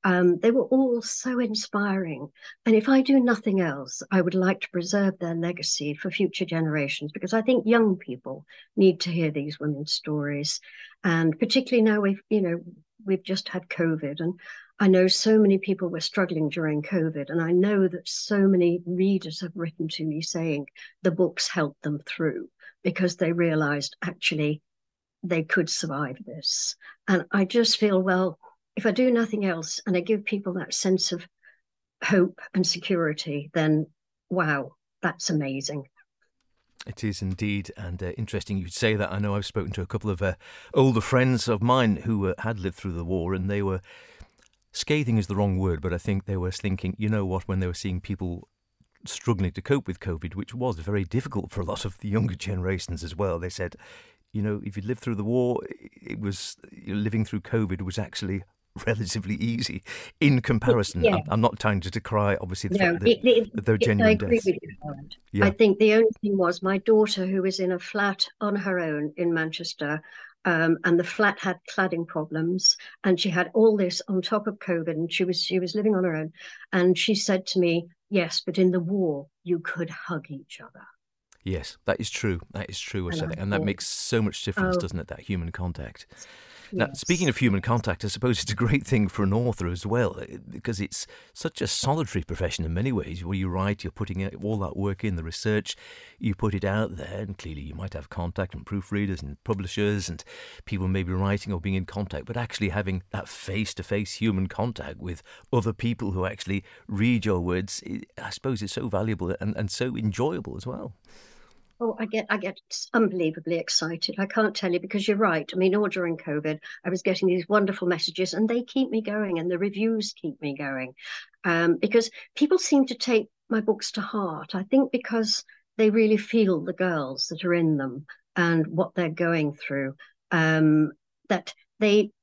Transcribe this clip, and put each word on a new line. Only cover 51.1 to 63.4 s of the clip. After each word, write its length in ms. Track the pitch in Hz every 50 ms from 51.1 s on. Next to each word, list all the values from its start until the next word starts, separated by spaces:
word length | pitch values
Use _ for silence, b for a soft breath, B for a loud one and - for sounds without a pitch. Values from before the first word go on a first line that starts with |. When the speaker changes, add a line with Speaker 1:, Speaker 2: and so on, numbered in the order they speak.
| - 123 - 147 139 104 - -
Speaker 2:
for 80 | - -
a 60 | 92
lot 180 | - - - -
of 140 | 101 -
the 100 | - -
younger 280 | 107 101 110 107 117 92
generations 680 | 87 - 101 104 92 90 92 95 90 - - 87 80 -
as 100 | 82 80
well, 260 | 80 104 95 87 85
they 100 | 85 92
said, 260 | - - 92 85 - B B B B B B B B B B B
you 100 | _ 107
know, 200 | 101 107 104 104 -
if 140 | 104 98
you'd 80 | 107 95
lived 160 | 107 127 120
through 140 | - 123 113
the 80 | 101 104
war, 360 | 107 117 127 123 123 123 - - - - - - - _ -
it 180 | - - - -
was, 360 | 104 101 98 - - - - _ - - - - -
living 380 | - 98 104 104 107 101 113 107
through 160 | - - 104
covid 400 | - - - 113 110 92 92 90
was 180 | 101 92 92 -
actually 440 | 104 - - - - 92 98 98 92 _ _ _ _ _ _
<laughs> 100 | - -
relatively 480 | - 113 107 110 87 - 110 95 92 104
easy 460 | - 95 117 117 - - - - - B B B B B B B _
in 180 | 160 143 135 127
comparison. 640 | 113 - 123 110 - 127 120 117 101 - - 90 -
Speaker 1:
Yeah. 120 | 110 95
Speaker 2:
I'm, 80 | 87 - -
I'm 120 | 98 110
not 180 | 110 120 - -
trying 220 | - 107 104 95
to 80 | 82 92
decry, 480 | - 113 - - 117 104 104 101 98 -
obviously, 300 | - 90 92 - - 101
the 80 | 180
Speaker 1:
No, 140 | 202 190 175
Speaker 2:
fact 80 | 170 175
that 80 | 196 226
Speaker 1:
it, 160 | 233 - -
it, 400 | 247 240 220